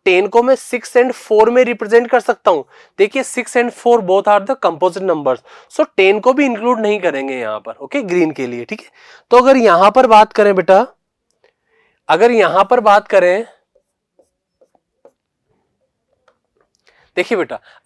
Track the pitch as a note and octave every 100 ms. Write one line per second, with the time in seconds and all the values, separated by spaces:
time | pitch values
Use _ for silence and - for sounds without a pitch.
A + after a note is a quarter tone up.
0 | - F3+ G3 A#3 B3 C4 - B3 - B3+
1 | B3+ B3 - G#3+ A3 B3 B3 A3+ G#3+ A#3
2 | A#3+ B3 - - - E3 - _ _ -
3 | G3+ C#4 - - A#3 B3 A#3+ A#3+ A#3+ A#3+
4 | F3+ F#3+ G3 G#3 G3 C4 F#3 D#3+ F3+ F3+
5 | F#3+ D#3 C#3 B2 _ - _ - D4+ -
6 | F#3+ G#3 B3+ C4 C#4 A3+ A#3 A#3+ A3 G#3
7 | F3+ C#3 C3+ C3 A2+ G#2+ A#2+ - C#3 C#4+
8 | G#3+ F3+ D#3+ D3 B2+ A#2+ A#2+ G#3+ - _
9 | _ - - A#3+ B3+ C4+ A3+ E3+ G3 A3+
10 | A#3 A3 G#3+ - G#3 F#3+ F3+ F#3+ B3+ _
11 | _ _ _ _ _ _ _ _ _ _
12 | - D#3+ A#3 A#3 F3+ E3+ G3 B3 G#3+ G#3
13 | G#3 G3+ F3 F#3+ A#3 _ _ _ _ _
14 | _ _ _ _ _ _ _ _ _ _
15 | _ _ _ _ _ _ _ _ _ _
16 | _ _ _ _ _ _ _ _ _ _
17 | _ - F3+ G#3+ G#3 A2 _ _